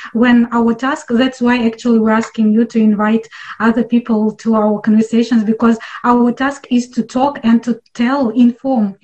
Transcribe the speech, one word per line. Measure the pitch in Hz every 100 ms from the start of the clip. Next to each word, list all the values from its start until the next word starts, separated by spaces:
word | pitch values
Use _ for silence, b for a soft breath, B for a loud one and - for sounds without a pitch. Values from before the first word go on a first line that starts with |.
| B
when | 226 247 240 233
our | 233 226
task, | 226 262 302 -
that's | 233 262 -
why | 240 247 226
actually | 226 247 226
we're | 220
asking | 220 226 - 214
you | 214 233
to | 226
invite | 220 208 214 220 - B B B
other | 233 233
people | 226 240 240 220 214 214
to | 226 220
our | 214 208
conversations | 220 214 220 226 240 233
because | 208 220 233 226 B B
our | 247 240 240
task | 233 269 277 -
is | 247 240
to | -
talk | 220 247 277 277
and | 226 233
to | 240 226 -
tell, | - 240 285 240
inform | 220 240 240 269 254 202 196